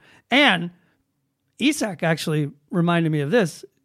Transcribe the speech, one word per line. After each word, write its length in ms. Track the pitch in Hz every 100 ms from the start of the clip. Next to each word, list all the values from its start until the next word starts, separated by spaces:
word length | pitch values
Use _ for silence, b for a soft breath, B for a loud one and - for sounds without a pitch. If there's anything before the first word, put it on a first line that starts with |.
| b b b
And 400 | 254 277 180 175 - _ _ _ _ _ _ _ -
Isak 460 | 254 294 220 165
actually 480 | 170 160 - 151 147 - _
reminded 420 | 180 170 170 160
me 100 | 156
of 100 | 143
this 340 | 240 170 - - _